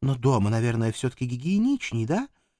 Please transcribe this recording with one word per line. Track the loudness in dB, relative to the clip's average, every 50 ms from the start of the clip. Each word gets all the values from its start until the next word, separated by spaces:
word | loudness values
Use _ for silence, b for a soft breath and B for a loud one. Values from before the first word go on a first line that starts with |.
но | -2 -2 -2
дома, | 2 2 2 4 4 4 2
наверное, | 2 2 0 0 0 0 0 0
всё-таки | -2 -2 -4 -4 -4 -4 -6
гигиеничней, | -6 -6 -4 -2 0 0 2 2 2 0 0 -2 -4 -4 -4 -2
да? | 0 0 -2 -2 -4 -10 _ _ _ _